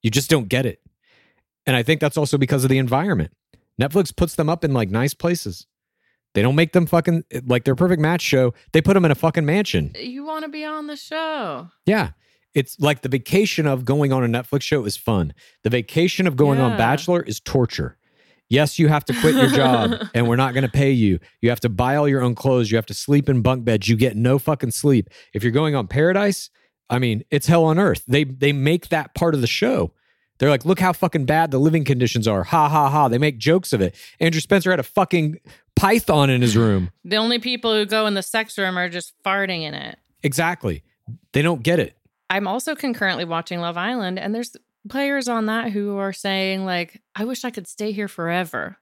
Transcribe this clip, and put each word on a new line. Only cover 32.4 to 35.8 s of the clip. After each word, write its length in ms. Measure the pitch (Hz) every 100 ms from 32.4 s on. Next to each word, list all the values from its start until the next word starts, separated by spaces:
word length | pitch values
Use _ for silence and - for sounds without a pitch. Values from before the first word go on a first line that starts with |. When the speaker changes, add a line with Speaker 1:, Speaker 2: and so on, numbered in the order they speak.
Speaker 1:
Ha, 240 | 92 165 147
ha, 180 | 156 139
ha." 200 | 151 135
They 100 | 120
make 180 | 151 120
jokes 360 | 143 180 -
of 80 | 117
it. 120 | 92 - - _
Andrew 200 | 165 160
Spencer 300 | - 196 180
had 100 | 175
a 40 |
fucking 540 | 127 - 180 175 151 160 - - _
python 540 | -